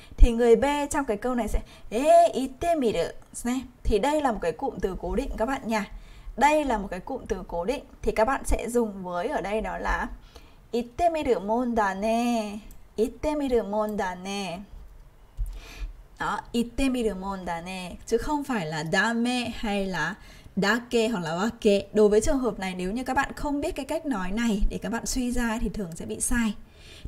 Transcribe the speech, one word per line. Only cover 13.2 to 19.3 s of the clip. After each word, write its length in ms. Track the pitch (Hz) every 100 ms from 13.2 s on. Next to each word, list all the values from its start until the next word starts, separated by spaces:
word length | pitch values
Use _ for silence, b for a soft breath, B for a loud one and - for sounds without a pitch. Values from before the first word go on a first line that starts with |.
| - 294
miru 280 | 269 233
mon 340 | 196 214 214 208
da 180 | 190 180
ne." 440 | 190 202 185 175 202 - - - - - - - - B B B B - - -
Đó, 200 | 160 208 -
"Itte 380 | 240 233 - 269
miru 260 | 254 220 185
mon 300 | 196 190 180
da 160 | 170
ne." 340 | 180 185 180 - -
Chứ 120 | 226
không 260 | - 294
phải 220 | 277 233 156
là 180 | 156 160
"dame" 600 | 190 220 233 240